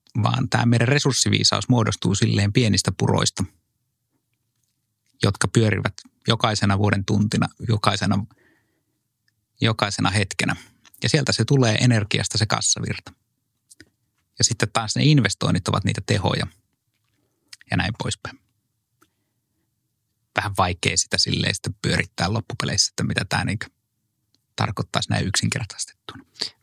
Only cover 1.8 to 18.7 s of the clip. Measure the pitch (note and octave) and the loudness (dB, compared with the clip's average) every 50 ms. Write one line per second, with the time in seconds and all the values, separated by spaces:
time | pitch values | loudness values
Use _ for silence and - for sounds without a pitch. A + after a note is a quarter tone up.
1.8 | G#2+ G#2 G#2 - - F3 G2+ - A#2 A2+ A2 G#2 G2+ G#2 G#2 B2+ A#2+ G#2+ F#2+ - | 2 0 -2 -2 -2 -2 0 0 2 2 2 2 0 2 2 2 2 2 2 0
2.8 | - - - - A2 G#2 G#2 G2+ A2 - - - - - _ _ _ _ _ _ | 0 -2 -2 0 0 0 2 2 0 -2 -2 -4 -6 -6 _ _ _ _ _ _
3.8 | _ _ _ _ _ _ _ _ _ _ _ _ _ _ _ _ _ _ _ _ | _ _ _ _ _ _ _ _ _ _ _ _ _ _ _ _ _ _ _ _
4.8 | _ _ _ _ _ _ _ - - G2+ G2+ - - F#2 - A#2+ A2 G#2 F#2+ G2 | _ _ _ _ _ _ _ -2 0 0 0 0 0 2 2 4 4 4 2 0
5.8 | G2+ - - - - _ _ _ - - A2+ A2 - A2+ G#2+ - - G2+ G2 G2 | -2 -4 -6 -8 -18 _ _ _ -2 -2 0 2 2 0 0 2 0 0 2 2
6.8 | G#2+ G2+ G2+ G2+ G2+ - G#2 G2+ G#2 G#2+ - A2+ A2 - - - - - A2 G#2+ | 2 2 2 0 0 0 0 0 2 2 0 0 0 -2 -4 -6 -4 -2 0 0
7.8 | - G#2+ G2 - F2+ G2 G#2 - A#2+ - _ _ _ _ _ _ _ _ _ _ | 0 0 0 0 0 0 0 0 -2 -6 _ _ _ _ _ _ _ _ _ _
8.8 | _ _ _ _ _ _ _ _ _ _ _ _ _ _ _ - A#2+ A2+ A2 - | _ _ _ _ _ _ _ _ _ _ _ _ _ _ _ -2 0 0 2 2
9.8 | G#2+ G2+ - - - G2 F#2+ G#2+ G2 - - - - - E2+ - - - _ _ | 0 0 0 0 0 0 2 0 0 -2 -2 -4 -4 -4 -4 -6 -10 -20 _ _
10.8 | _ _ - - - A#2+ - D3+ C3 - - - A2+ - C#3+ C3+ B2 A2 G#2+ - | _ _ -10 -4 -2 0 0 0 0 0 0 0 2 2 4 4 4 4 2 4
11.8 | C3 B2 A#2 G2 G2 - - - - - - G#2 G#2+ - - - - - - - | 4 4 4 4 2 0 -2 -2 -2 -2 -2 -2 0 0 0 0 0 0 -2 -2
12.8 | - - - - - - - _ _ _ _ _ _ _ _ _ _ - - - | -4 -6 -6 -8 -10 -18 -20 _ _ _ _ _ _ _ _ _ _ -20 -20 -20
13.8 | - _ _ _ _ _ _ _ _ _ _ - A#2 - A#2 - - G#2+ - A2+ | -20 _ _ _ _ _ _ _ _ _ _ 0 0 0 0 0 -2 0 0 -2
14.8 | A2+ G#2 - B2+ C3 D3 D#3 C#3 G#2+ G2 - - G#2+ G2+ - E2+ - - F2+ - | -2 -2 -2 2 4 4 6 6 4 2 0 -2 -2 0 0 0 0 0 0 0
15.8 | - - - - - - G#2+ F#2+ F2 - - - - - - _ _ _ _ _ | 2 0 -2 -2 0 0 0 0 0 0 -2 -2 -4 -6 -10 _ _ _ _ _
16.8 | _ _ _ _ _ _ _ _ _ _ _ _ _ _ - - _ - - - | _ _ _ _ _ _ _ _ _ _ _ _ _ _ -20 -18 _ -6 -4 -2
17.8 | F#2 G#2+ A2+ - - F#2 - - - - - - _ _ _ _ _ _ | -2 -2 -4 -6 -6 -6 -6 -8 -10 -14 -16 -18 _ _ _ _ _ _